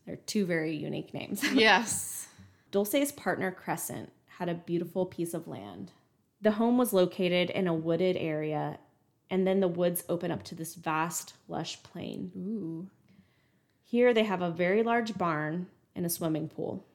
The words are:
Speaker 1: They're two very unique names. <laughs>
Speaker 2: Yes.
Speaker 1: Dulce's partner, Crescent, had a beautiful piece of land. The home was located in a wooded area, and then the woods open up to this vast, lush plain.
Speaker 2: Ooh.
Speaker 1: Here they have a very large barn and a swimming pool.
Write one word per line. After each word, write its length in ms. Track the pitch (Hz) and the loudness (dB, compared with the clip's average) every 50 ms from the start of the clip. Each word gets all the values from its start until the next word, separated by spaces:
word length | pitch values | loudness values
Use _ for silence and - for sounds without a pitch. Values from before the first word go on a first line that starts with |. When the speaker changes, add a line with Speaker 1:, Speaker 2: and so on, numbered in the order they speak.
| _ | _
Speaker 1:
They're 100 | - - | -14 -14
two 280 | - - - - 214 196 | -12 -10 -4 0 0 0
very 300 | 175 170 160 156 160 156 | 2 0 0 0 -2 -2
unique 360 | 147 147 147 147 151 - - | -4 -4 -4 -6 -6 -8 -8
names. 320 | - - - - 202 202 285 | -10 -10 -6 -6 -4 -2 0
<laughs> 100 | - - | 2 4
Speaker 2:
Yes. 760 | 254 220 220 190 190 226 - - - - - - - - - - - - - _ _ _ _ | 6 8 8 8 6 4 0 -4 -4 -6 -8 -10 -10 -12 -14 -18 -20 -20 -20 _ _ _ _
Speaker 1:
Dulce's 420 | - 196 208 208 - 277 285 285 | -2 -2 0 2 2 2 2 0
partner, 380 | - - - 190 170 - 185 185 | -2 -4 -4 -4 -2 -2 -2 -4
Crescent, 600 | 185 - - 180 160 165 - - - 117 92 - - _ _ _ - | -4 -6 -6 -6 -4 -4 -4 -8 -8 -10 -10 -14 -18 _ _ _ -10
had 100 | - 180 | -6 -4
a 60 | 175 170 | -4 -4
beautiful 540 | 170 - - 170 170 170 165 - 190 180 | -4 -4 -4 -2 -2 -2 -4 -2 -2 -2
piece 260 | 180 - - 165 170 - | -2 -2 -6 -6 -4 -6
of 140 | 160 160 | -8 -8
land. 440 | - - - 101 104 87 98 - - - _ _ _ _ _ _ _ _ _ | -10 -12 -14 -14 -14 -14 -14 -14 -16 -18 _ _ _ _ _ _ _ _ _
The 120 | 202 214 | 2 2
home 260 | 208 214 226 240 247 | 4 4 4 4 4
was 160 | 247 247 226 202 | 4 4 4 6
located 560 | 185 180 175 - - 185 175 180 180 180 175 | 6 6 4 4 0 0 2 4 2 2 2
in 180 | - - 190 | 0 0 0
a 60 | 175 165 | 2 0
wooded 420 | 160 160 165 165 165 185 185 180 | 0 0 0 2 2 2 2 2
area, 640 | - - 160 151 151 156 151 151 147 147 147 151 - - _ _ _ _ _ _ _ _ | 0 -2 -2 -2 -2 -2 -2 -2 -2 -4 -4 -6 -10 -16 _ _ _ _ _ _ _ _
and 200 | _ 196 185 185 | _ 0 2 2
then 120 | 190 190 196 | 4 4 4
the 80 | 190 | 2
woods 360 | 175 170 175 175 175 170 175 - | 2 2 2 2 2 0 -2 -2
open 220 | - 175 170 180 170 | -2 -2 -2 0 -2
up 140 | 156 156 - | -4 -4 -6
to 100 | - 170 | -10 -10
this 200 | 165 165 - - | -10 -10 -10 -12
vast, 580 | 170 - 165 156 156 160 170 170 - - - - - _ | -8 -4 -2 0 0 -2 -2 -4 -6 -8 -10 -16 -20 _
lush 340 | - 165 160 165 - - - | -8 -6 -6 -6 -6 -10 -12
plain. 500 | - - - 175 - - - - 185 180 180 | -16 -16 -12 -10 -10 -8 -8 -8 -8 -10 -8
Speaker 2:
Ooh. 500 | 190 180 202 226 208 175 160 165 160 190 196 - _ _ _ _ - _ _ _ _ _ _ _ _ _ _ _ _ _ | -8 -6 -6 -6 -6 -6 -6 -8 -8 -10 -12 -16 _ _ _ _ -20 _ _ _ _ _ _ _ _ _ _ _ _ _
Speaker 1:
Here 300 | _ 233 240 247 247 233 | _ 2 4 6 6 6
they 80 | 220 214 | 6 4
have 200 | 208 190 180 180 | 2 2 0 0
a 80 | 175 | -2
very 320 | 165 170 180 180 196 220 226 | 0 2 2 4 4 4 4
large 340 | 233 233 240 226 220 214 | 2 2 2 0 -2 -2
barn 480 | 196 185 170 156 151 151 151 160 180 180 - - _ _ _ _ | -2 0 0 0 0 -2 -2 -2 -4 -6 -8 -12 _ _ _ _
and 100 | - 175 | -4 -4
a 40 | 170 | -4
swimming 380 | - - 175 160 156 151 156 | -2 -2 -2 -2 -2 -2 -4
pool. 380 | 147 - - - - - 190 - _ _ | -6 -6 -6 -6 -6 -6 -8 -10 _ _